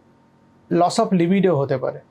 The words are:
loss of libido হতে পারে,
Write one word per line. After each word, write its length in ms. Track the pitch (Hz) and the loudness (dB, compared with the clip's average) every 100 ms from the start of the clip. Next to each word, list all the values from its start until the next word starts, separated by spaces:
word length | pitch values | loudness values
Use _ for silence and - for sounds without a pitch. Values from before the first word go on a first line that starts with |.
| _ _ _ _ _ _ - | _ _ _ _ _ _ -4
loss 320 | 175 175 233 | 0 0 0
of 140 | 220 185 | 0 2
libido 360 | 170 196 185 | 2 2 2
হতে 220 | 143 139 131 | 0 -2 -2
পারে, 220 | 135 143 - | -4 -8 -18